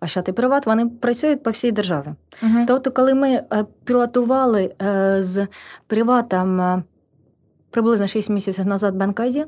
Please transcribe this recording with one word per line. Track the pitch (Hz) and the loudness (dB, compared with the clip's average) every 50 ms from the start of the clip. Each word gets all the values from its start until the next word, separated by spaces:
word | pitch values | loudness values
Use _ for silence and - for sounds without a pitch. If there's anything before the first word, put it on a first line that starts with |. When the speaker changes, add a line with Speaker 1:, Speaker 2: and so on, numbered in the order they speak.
Speaker 1:
Ощад | - 156 - 185 180 190 | -8 -6 -6 -4 -4 -4
і | |
Приват, | 185 233 240 254 277 285 277 | -2 0 0 2 2 0 2
вони | 220 220 226 240 | 2 2 2 0
працюють | 233 233 - - 240 240 240 302 302 285 - - | -2 -4 -2 -2 -2 -2 0 0 0 0 0 -2
по | 233 | -4
всій | 214 - - 240 | -4 -2 -2 -2
державі. | 208 214 196 180 170 143 139 151 151 - _ _ - - | 0 -2 -2 -2 -2 -4 -6 -8 -12 -16 _ _ -8 -2
Speaker 2:
Мгм. | 226 220 226 233 240 | 0 2 2 4 4
Speaker 1:
Тобто, | 247 254 269 262 262 | 2 2 2 0 0
коли | 262 254 254 269 269 | 0 2 2 4 4
ми, | 269 277 269 | 2 2 2
е, | 254 - - - 220 214 208 - - _ - | 0 0 -2 -2 -2 -2 -4 -4 -8 _ -4
пілотували, | - 247 247 240 240 247 247 240 233 262 269 262 247 220 202 185 185 - - | 0 0 2 2 0 0 0 2 2 2 2 2 2 2 2 0 -2 -4 -4
е, | 190 208 196 196 190 196 196 196 190 | -4 -2 0 2 2 2 2 0 0
з | 185 185 196 202 196 - - - - - - _ | -2 -2 -2 -4 -4 -6 -14 -20 -20 -20 -16 _
Приватом, | - 220 220 233 240 247 240 240 240 185 180 185 190 185 185 | -2 0 0 2 2 2 2 0 0 0 0 0 0 0 0
е, | 180 180 180 185 - - _ _ _ _ _ _ _ _ _ _ _ _ _ _ _ _ | 0 0 0 -2 -4 -8 _ _ _ _ _ _ _ _ _ _ _ _ _ _ _ _
приблизно | - 233 220 233 233 202 202 | -2 0 2 2 2 2 0
шість | 190 - 220 208 - | -2 -2 -4 -2 -2
місяців | 208 196 - 196 185 196 185 | -2 -2 -2 -4 -4 -2 -2
назад | 202 196 190 208 202 185 | -2 -2 0 0 -2 0
банк | 190 190 202 196 - | 0 -2 -2 -2 -2
ай | 226 254 | -2 -2
ді, | 247 294 302 | -2 -2 -4